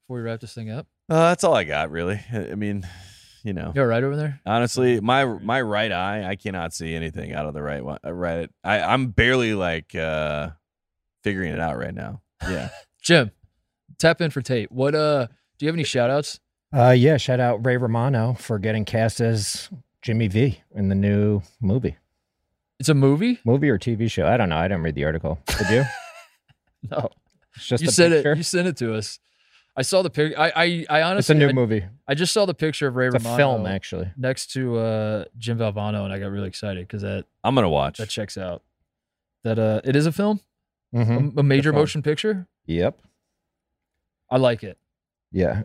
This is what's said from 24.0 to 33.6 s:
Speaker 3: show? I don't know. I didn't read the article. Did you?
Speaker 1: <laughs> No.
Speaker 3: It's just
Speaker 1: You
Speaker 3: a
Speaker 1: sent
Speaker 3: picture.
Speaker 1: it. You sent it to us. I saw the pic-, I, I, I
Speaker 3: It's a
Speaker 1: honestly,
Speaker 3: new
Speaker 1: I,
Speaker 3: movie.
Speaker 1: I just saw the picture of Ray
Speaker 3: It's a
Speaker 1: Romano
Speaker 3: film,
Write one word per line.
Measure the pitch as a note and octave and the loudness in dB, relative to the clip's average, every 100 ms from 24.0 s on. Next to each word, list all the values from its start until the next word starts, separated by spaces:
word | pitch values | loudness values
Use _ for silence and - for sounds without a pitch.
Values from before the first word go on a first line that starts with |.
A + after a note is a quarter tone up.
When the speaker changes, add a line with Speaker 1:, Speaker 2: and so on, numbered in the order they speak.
| A2+ | -2
Speaker 3:
show? | - D#2 | 0 2
I | B2 | 4
don't | G2 | 2
know. | D#2+ | 2
I | F2+ | 0
didn't | F#2+ | 0
read | E2 C#2+ | -2 -2
the | C#2+ | -2
article. | D#2 D2 D#2 - - | -2 -4 -6 -6 -4
Did | F#2+ | 2
you? | A2+ C3+ | 2 2
Speaker 1:
<laughs> | - - - - _ _ _ _ _ G#2 | -4 -16 -20 -20 _ _ _ _ _ -10
No. | C#3+ - _ _ _ _ - | -6 -6 _ _ _ _ -16
Speaker 3:
It's | - | -4
just | A#2+ | -2
Speaker 1:
You | E3+ | 0
Speaker 3:
a | |
Speaker 1:
sent | A#2 E3+ | 4 4
Speaker 3:
picture. | D#3+ C#3+ | 4 2
Speaker 1:
it. | D3+ | 0
You | |
sent | E3+ F3+ F3+ | 0 -2 -2
it | D3+ | -2
to | A#2+ A2 | -4 -4
us. | G#2 - _ _ _ _ _ - | -6 -12 _ _ _ _ _ -6
I | |
saw | B2+ F#3+ | 0 2
the | F#3 | 0
pic-, | B2 D3+ D3+ | 0 -2 2
I, | D#3+ | 0
I, | D#3+ | 2
I | E3+ | 2
Speaker 3:
It's | E3+ D#3 | 0 0
a | D3+ | 2
Speaker 1:
honestly, | E3 G3 - D3+ | 2 0 4 6
Speaker 3:
new | C#3+ | 6
Speaker 1:
I, | |
Speaker 3:
movie. | C3 A#2 A2 F#2 A2+ - | 4 2 0 -4 -10 -4
Speaker 1:
I | C#3 | -2
just | F3 | 0
saw | A3 G3+ | 2 0
the | |
picture | E3 D#3 D3 C#3 | 0 -2 -2 -2
of | B2 | 0
Ray | B2+ | 0
Speaker 3:
It's | B2 | 0
a | |
Speaker 1:
Romano | A#2 A#2+ | 0 2
Speaker 3:
film, | C#3+ A#2+ | 4 2